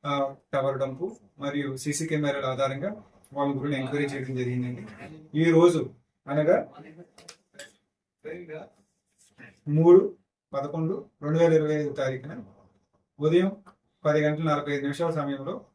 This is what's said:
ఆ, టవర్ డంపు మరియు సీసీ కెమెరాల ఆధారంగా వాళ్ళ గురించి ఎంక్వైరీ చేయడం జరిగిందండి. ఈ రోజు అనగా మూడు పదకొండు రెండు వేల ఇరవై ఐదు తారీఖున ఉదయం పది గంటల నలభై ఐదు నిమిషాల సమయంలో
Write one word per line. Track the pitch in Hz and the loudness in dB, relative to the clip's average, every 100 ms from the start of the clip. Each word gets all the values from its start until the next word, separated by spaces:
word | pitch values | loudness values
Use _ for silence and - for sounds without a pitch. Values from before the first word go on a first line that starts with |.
| 147 | -4
ఆ, | 143 135 139 _ | -2 -2 -6 _
టవర్ | 139 139 135 | -4 -2 -2
డంపు | 135 131 180 226 _ _ | -4 -6 -10 -10 _ _
మరియు | 139 143 139 131 | -6 -4 -4 -6
సీసీ | 147 143 156 | -6 -4 -2
కెమెరాల | 156 143 139 | -2 -2 -2
ఆధారంగా | 131 131 135 135 180 214 - _ _ | -4 -2 -2 -2 -6 -8 -16 _ _
వాళ్ళ | 139 143 139 | -4 -2 -2
గురించి | 143 139 | -4 -4
ఎంక్వైరీ | 131 143 | -4 -4
చేయడం | 143 139 131 131 | -4 -4 -6 -4
జరిగిందండి. | 123 123 123 123 - - - - - 151 | -4 -2 -4 -8 -12 -16 -18 -18 -8 0
ఈ | |
రోజు | 165 160 175 165 127 - _ _ - | 4 6 6 4 -4 -12 _ _ -6
అనగా | 143 151 320 - - 151 160 - - - - _ _ - _ _ _ _ _ 151 175 175 156 190 _ _ _ _ _ _ _ - _ - | -2 2 2 0 -14 -20 -20 -20 -20 -20 -20 _ _ -20 _ _ _ _ _ -16 -14 -14 -16 -16 _ _ _ _ _ _ _ -20 _ -2
మూడు | 151 165 185 - - _ _ _ | 4 10 10 8 -6 _ _ _
పదకొండు | 139 143 165 160 190 - _ | -8 -6 -4 -4 -6 -10 _
రెండు | 147 156 | -2 4
వేల | 170 | 6
ఇరవై | 160 151 | 6 2
ఐదు | 151 147 | 0 -2
తారీఖున | 139 131 131 120 127 104 _ _ _ _ _ _ _ | -2 -4 -4 -10 -16 -16 _ _ _ _ _ _ _
ఉదయం | 151 175 185 196 - _ _ _ | 2 4 2 -2 -18 _ _ _
పది | 156 151 | 0 2
గంటల | 151 151 | 2 0
నలభై | 160 147 143 | 0 0 -2
ఐదు | 143 | -4
నిమిషాల | 139 143 165 | -4 -2 -2
సమయంలో | 151 143 135 139 190 - | -2 -4 -6 -8 -10 -12